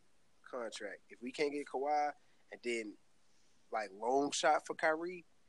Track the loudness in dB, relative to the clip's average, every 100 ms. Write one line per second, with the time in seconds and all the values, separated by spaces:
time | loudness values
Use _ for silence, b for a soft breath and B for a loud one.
0 | -20 -20 -20 -20 -10 -6 -6 -8 -10 -12
1 | -18 -12 -8 0 0 0 -4 -2 2 2
2 | 2 -2 -14 -20 -18 -8 -2 -2 -4 -10
3 | -18 -20 -20 -20 -20 -20 -6 -4 -4 -4
4 | 2 4 4 4 4 4 2 0 2 2
5 | -2 -8 -12 -20